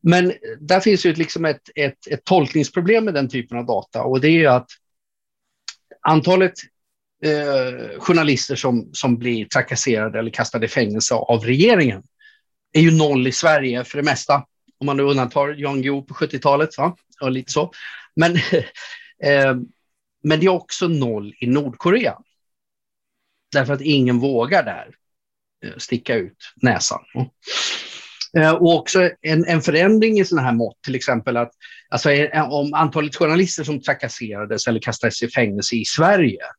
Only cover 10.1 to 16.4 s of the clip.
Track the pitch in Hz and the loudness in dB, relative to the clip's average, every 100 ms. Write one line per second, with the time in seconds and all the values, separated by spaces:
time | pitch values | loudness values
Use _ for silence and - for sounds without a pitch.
10.1 | 110 113 - 117 117 113 - 110 107 - | -4 -6 -6 -6 -4 -2 -2 -2 -2 -2
11.1 | 117 - 117 110 131 208 214 135 95 - | -2 0 -2 0 2 4 4 2 -2 -14
12.1 | _ _ _ _ _ _ 156 165 160 151 | _ _ _ _ _ _ 4 6 6 4
13.1 | 135 127 127 165 151 135 120 127 147 147 | 2 0 0 2 2 0 -4 -6 -4 -2
14.1 | 135 - 139 - _ _ _ 143 139 143 | -2 0 -2 -2 _ _ _ -4 0 0
15.1 | 139 123 143 143 147 143 139 135 139 139 | 0 0 -2 -2 -4 -6 -4 -2 -4 -8
16.1 | - 147 139 | -6 -6 -2